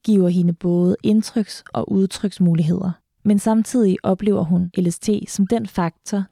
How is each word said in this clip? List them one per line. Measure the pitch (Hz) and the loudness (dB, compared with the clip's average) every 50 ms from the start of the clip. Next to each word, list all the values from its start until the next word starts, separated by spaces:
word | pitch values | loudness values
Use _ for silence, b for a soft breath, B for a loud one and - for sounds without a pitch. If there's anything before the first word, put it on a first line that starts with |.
| - | -2
giver | 220 214 196 180 180 | 0 2 4 4 2
hende | 175 180 175 170 170 | 2 2 2 0 0
både | - - 175 175 175 180 180 196 - - 214 | -2 -2 -2 0 2 2 2 0 0 0 0
indtryks- | 214 220 214 - - 233 202 - - - - - - | 2 2 0 0 -4 -4 -4 -4 -8 -18 -18 -10 -8
og | - - - | -8 -6 -2
udtryksmuligheder, | 208 190 190 190 - - - 196 - - 180 175 165 160 160 156 175 185 190 185 170 _ _ _ _ _ - | 0 0 0 0 -2 -4 -6 -6 -2 0 2 2 2 2 2 0 0 -2 -2 -6 -6 _ _ _ _ _ 0
men | 202 208 202 | 2 2 2
samtidig | - 226 220 226 220 - - 247 220 190 185 - - | 2 2 0 0 0 0 0 2 2 2 2 0 0
oplever | - 190 185 202 208 196 - 175 | -2 -2 0 0 0 0 0 0
hun | 156 180 175 180 175 - - | 0 0 0 0 -2 -2 -2
L | 180 170 | -2 -2
S | 170 - | -2 -4
T | - - 208 208 220 - | -2 -2 -2 -2 -4 -8
som | - - 196 185 | -2 -2 0 0
den | 233 226 220 190 | 0 -2 -4 -4
faktor, | - - 175 165 - _ - - 214 196 190 - | -4 -4 -4 -4 -4 _ -12 -6 -6 -6 -6 -6